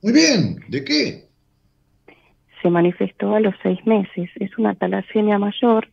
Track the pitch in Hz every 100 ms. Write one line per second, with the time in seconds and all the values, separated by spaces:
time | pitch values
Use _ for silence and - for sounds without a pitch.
0 | 208 269 320 233 113 - - 123 - 302
1 | 226 - _ _ _ _ _ _ _ _
2 | - - _ _ _ - 180 175 175 175
3 | 196 _ 202 214 214 190 190 185 - 220
4 | 190 - 175 - 196 - 214 190 185 190
5 | 190 214 214 208 202 - 240 220 -